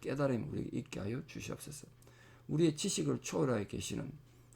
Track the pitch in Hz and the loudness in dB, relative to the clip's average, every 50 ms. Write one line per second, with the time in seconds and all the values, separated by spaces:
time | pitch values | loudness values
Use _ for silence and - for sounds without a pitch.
0 | - - 131 143 143 135 127 110 - - - - 120 - - 123 123 - - - | -4 -4 0 2 4 4 4 2 0 -2 -2 -2 -2 -2 -4 -4 -4 -4 -6 -4
1 | 95 101 117 139 - - - 113 - - - - - - - - - - - - | -4 -2 -4 -4 -6 -8 -10 -10 -8 -6 -8 -8 -8 -12 -12 -12 -14 -16 -20 -20
2 | - - - - - - - - - - 147 151 175 160 151 - - 196 - 202 | -20 -20 -20 -20 -20 -20 -20 -16 -6 -2 4 6 6 6 4 2 0 0 2 2
3 | 156 143 127 120 - - - 175 156 131 120 107 98 - - - - - 107 110 | 2 2 2 0 -2 -2 2 2 4 4 4 2 0 -2 -4 -6 -4 -2 -4 -4
4 | 107 - - - - - - - - - - | -4 -6 -8 -12 -18 -20 -20 -20 -20 -20 -14